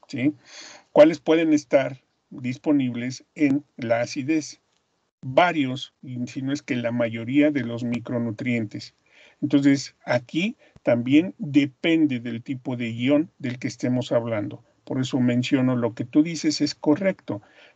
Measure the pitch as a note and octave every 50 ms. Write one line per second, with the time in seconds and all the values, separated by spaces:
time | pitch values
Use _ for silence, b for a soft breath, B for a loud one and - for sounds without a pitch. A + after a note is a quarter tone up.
0 | _ - - A#2+ B2+ D3+ - B B B B B B B B B B B - -
1 | D3+ D#3+ E3+ - - E3 D#3+ E3 E3 D#3 D3+ D3 - - D#3 C#3 C3+ C3+ C3+ -
2 | _ _ _ _ _ - - - B2+ B2+ B2+ - - D#3+ D3 C#3 C3 B2 A#2+ A#2+
3 | A#2+ C3 C3 - _ _ - E3+ D3+ C#3 C#3 D3 - _ _ - A#2 A2+ A#2 A#2
4 | A#2+ - - D3+ B2+ C#3+ D#3+ D#3 D3+ - - _ _ _ _ _ _ _ _ _
5 | _ _ _ _ - C3+ C3 D#3 F3+ F3 E3+ D#3 C3+ B2+ B2+ B2 - - _ _
6 | - C3 B2+ B2 B2 A#2+ - C3+ C3 C3+ C#3+ D3 - - C3 B2 A#2+ A#2 A#2+ A#2+
7 | A#2+ A#2 A2+ A2+ A2+ A#2+ C3+ D3 D3 D3+ C#3+ C3+ B2+ A#2+ A#2 A#2 B2 A#2+ A#2+ A#2
8 | A#2 - B2+ A#2 A#2 A#2 G#2 - B2+ B2 A#2+ A#2 A2 G#2+ - G#2+ - - _ _
9 | b b b b b b b b D3+ C#3 D3 C#3 C#3 C#3+ C#3 C#3 - - - _
10 | - - B2 B2 B2 - - D#3 F#3+ A3+ - b b b b b - B2+ A#2+ A#2+
11 | A#2 B2+ C#3 D#3 F3+ G3 - - G#3 C#3+ C3+ C#3+ C#3 C#3 - _ - E3+ E3 E3
12 | D#3 C3+ B2+ A#2+ A#2 A#2+ A#2+ A#2 - - C3+ C3 - C#3 B2 A#2+ A#2+ A2+ A2+ A#2
13 | B2 C3+ D3 D3 D#3+ - _ - C3+ B2 B2 B2+ C#3 A#2+ - - - B2 B2+ B2+
14 | A#2+ - C3+ A#2+ A#2 A#2 A2 G#2 G#2 - - - _ _ _ _ - - - C3
15 | B2+ - C#3+ B2+ B2 B2 A#2+ B2 B2+ - D3+ C3 B2+ B2+ B2+ A#2+ A#2 A2+ A#2+ -
16 | B2+ - - D3+ D#3 E3+ E3 D3 - D#3 D3 - D3 D3 - _ - D#3 D3 F#3+
17 | G3 F#3+ F#3+ - _ - - B2 b b b b b b b